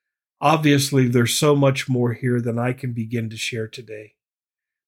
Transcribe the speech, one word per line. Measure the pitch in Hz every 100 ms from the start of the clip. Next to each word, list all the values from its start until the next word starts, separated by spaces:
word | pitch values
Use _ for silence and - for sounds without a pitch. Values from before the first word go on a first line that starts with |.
| _ _ _ _
Obviously, | 143 160 151 143 139 135 127
there's | 123 117
so | - 151 147
much | 139 135 -
more | 123 120
here | 113 127 123
than | 117 117
I | 120
can | 135 127
begin | 120 110 117 113
to | 113
share | - 113 110
today. | - 110 107 107 _ _ _ _ _ _ _